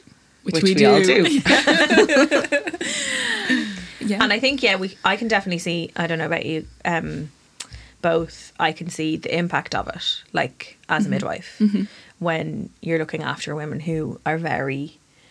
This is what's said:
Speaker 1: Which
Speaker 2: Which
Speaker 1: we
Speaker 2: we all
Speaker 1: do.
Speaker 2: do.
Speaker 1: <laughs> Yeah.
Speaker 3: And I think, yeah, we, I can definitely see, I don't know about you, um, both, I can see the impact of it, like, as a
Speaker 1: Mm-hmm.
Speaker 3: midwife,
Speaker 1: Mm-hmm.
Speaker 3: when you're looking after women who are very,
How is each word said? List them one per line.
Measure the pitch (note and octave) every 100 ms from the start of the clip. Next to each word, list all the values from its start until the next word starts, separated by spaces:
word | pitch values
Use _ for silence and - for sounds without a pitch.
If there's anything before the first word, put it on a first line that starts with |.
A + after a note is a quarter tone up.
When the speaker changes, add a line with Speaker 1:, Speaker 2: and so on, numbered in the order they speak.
| _ _ _ _
Speaker 1:
Which | - D#3+
Speaker 2:
Which |
Speaker 1:
we | F#3+
Speaker 2:
we | F#3+ G#3
all | G3+
Speaker 1:
do. | F#3 G#3+
Speaker 2:
do. | F3+ D4
Speaker 1:
<laughs> | - C#4+ D4 D#4+ D4+ E4 G4+ C#4+ D4 D#4+ - C#4+ E4 E4 - - - C5 - G#4+ - B3 G#3+ F#3+ F3+ -
Yeah. | G#3+ G3+
Speaker 3:
And | G#3
I | G#3
think, | C4 C#4+
yeah, | A3+ F#3+
we, | F#3+ - F#3
I | G#3
can | A#3
definitely | G#3 G3 E3+
see, | F3 E3+ E3 -
I | E3
don't | D#3+
know | D#3
about | E3 -
you, | D#3 - -
um, | F#3 E3+ D3+ D#3 D3+ - _ _ - - - _
both, | E3+ E3 E3 - - -
I | E3
can | D#3+ E3+
see | - D#3 D#3
the | - E3
impact | F3 - - G2
of | -
it, | - - - -
like, | D#3+ B2+ - - - -
as | D#3
a | G3
Speaker 1:
Mm-hmm. |
Speaker 3:
midwife, | C3 - D#2+ - -
Speaker 1:
Mm-hmm. | G#3 G3+ G#3 - - _
Speaker 3:
when | E3+ D#3+ D#3+ D3+ - -
you're | E3 E3
looking | D#3 D#3
after | C#3+ C#3+ - D3+
women | D3+ E3
who | D#3+ D#3+ D3+ - D#3
are | D#3+
very, | E3 - C#3 C3+ D3 - _ _ _